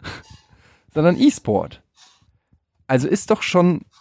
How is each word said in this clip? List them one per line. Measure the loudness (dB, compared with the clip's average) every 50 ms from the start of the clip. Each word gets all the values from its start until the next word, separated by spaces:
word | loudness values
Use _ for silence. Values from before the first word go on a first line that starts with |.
<laughs> | -18 -18 -18 -18 -20 -20 -20 -20 _ _ _ _ _ _ _ _ _ _ -2
sondern | 0 2 2 4 4
E-Sport. | 4 2 2 0 -2 -2 -2 -2 -4 -6 -12 -20 _ _ _ _ _ _ _ _ _ _ _ _ _ _ _ _ _ _ _ _ _ -2
Also | -2 -2 0 0
ist | -2 -2 -2 -2
doch | -2 -2
schon, | -2 -2 0 2 2 2 0 -2 -6 _ _ _